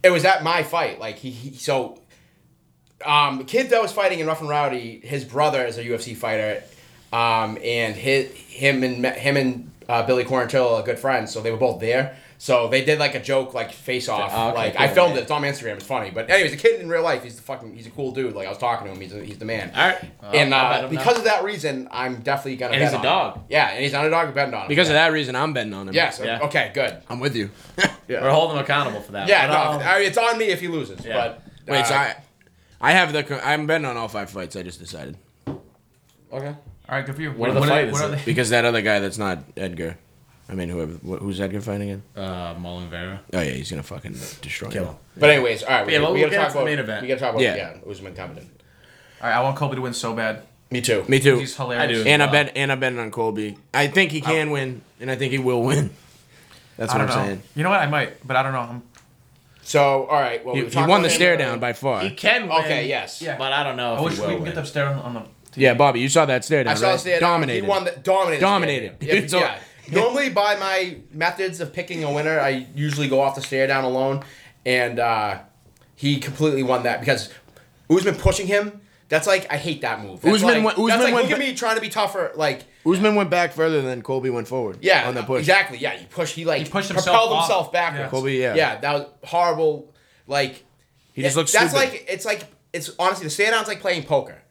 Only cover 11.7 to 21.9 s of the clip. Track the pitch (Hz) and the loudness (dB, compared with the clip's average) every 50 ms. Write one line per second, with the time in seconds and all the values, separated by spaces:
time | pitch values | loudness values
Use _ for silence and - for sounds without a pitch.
11.7 | 110 87 - 113 120 127 135 139 - - - - - _ - - 127 120 117 110 | 0 0 0 0 2 2 0 -2 -6 -14 -20 -20 -20 _ 0 2 2 2 4 4
12.7 | 127 135 131 147 151 151 147 139 127 131 - 135 135 135 131 131 - 123 113 - | 2 2 4 4 2 2 2 0 -2 -4 -2 0 0 0 0 0 -6 -6 -6 -6
13.7 | - - - - 127 123 - 127 113 104 104 98 95 113 113 117 117 117 113 107 | -10 -14 -6 -4 -4 -4 -2 -2 -2 -2 -2 -2 0 0 0 0 0 0 -2 0
14.7 | - - 135 139 139 180 180 170 143 127 113 - 151 147 143 143 139 - 117 110 | 2 4 2 6 6 6 6 6 4 0 -2 -2 -2 -2 -2 -4 -4 -4 -8 -8
15.7 | 104 101 98 - 135 123 104 98 90 110 110 - 175 196 180 147 127 139 - 226 | -8 -10 -6 -4 -4 -4 -4 -4 -6 -6 0 4 4 4 4 2 -2 2 2 2
16.7 | 226 226 175 165 170 165 165 165 143 - - 120 - - - - 135 - 117 110 | 2 2 -4 -2 -2 0 0 0 0 -2 -4 -12 -16 -16 -12 -12 -12 -12 -12 -18
17.7 | 101 117 113 117 - 139 139 131 113 135 131 120 104 98 98 95 101 101 131 120 | -18 -18 -18 -16 -10 -8 -8 -6 -4 -4 -4 -4 -4 -6 -8 -8 -6 -4 -2 -2
18.7 | 113 101 104 98 95 95 98 92 98 104 104 104 101 - 110 110 113 107 95 90 | -2 -2 -4 -10 -12 -12 -14 -12 -12 -14 -12 -14 -14 -12 -8 -6 -6 -6 -6 -4
19.7 | - - 156 190 185 - - - - _ - - - 147 143 135 135 135 127 123 | 0 2 2 2 2 -2 -8 -14 -18 _ -8 0 2 4 4 4 4 4 4 4
20.7 | 123 131 127 131 160 139 - 233 240 233 208 220 214 185 180 202 208 180 143 151 | 2 0 -2 -2 -4 0 2 2 2 4 4 2 2 2 0 -2 -4 -4 -4 -4
21.7 | 135 131 127 - | -4 -4 -8 -8